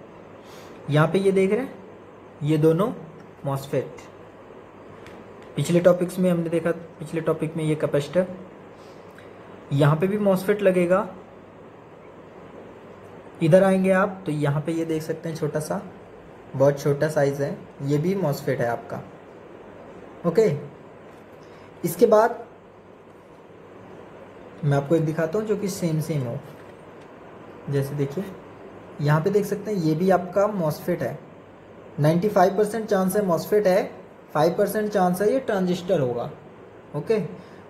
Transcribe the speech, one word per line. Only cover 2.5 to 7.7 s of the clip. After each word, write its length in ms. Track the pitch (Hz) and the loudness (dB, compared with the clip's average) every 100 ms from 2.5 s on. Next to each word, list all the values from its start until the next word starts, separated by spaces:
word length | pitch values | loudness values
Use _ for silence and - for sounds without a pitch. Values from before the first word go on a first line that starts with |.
| 156 | 4
दोनों 340 | 160 160 180 - - - - - 139 | 4 4 0 -4 -12 -18 -20 -10 -6
MOSFET। 560 | 135 - 139 117 - - - - - - - - - - - - - - - - - | -6 -4 -4 -4 -10 -18 -20 -20 -20 -20 -20 -20 -20 -20 -20 -20 -20 -20 -20 -10 -6
पिछले 240 | 143 175 | 2 4
topics 380 | 180 175 175 - | 6 4 2 0
में 120 | 180 | 2
हमने 200 | 170 165 | 2 0
देखा, 200 | 165 170 | -2 -2
पिछले 500 | 170 - - 151 165 | -4 -8 -16 -10 -4
topic 360 | 160 156 156 165 | -2 -2 -2 -2
में 80 | |
ये 100 | 156 | -2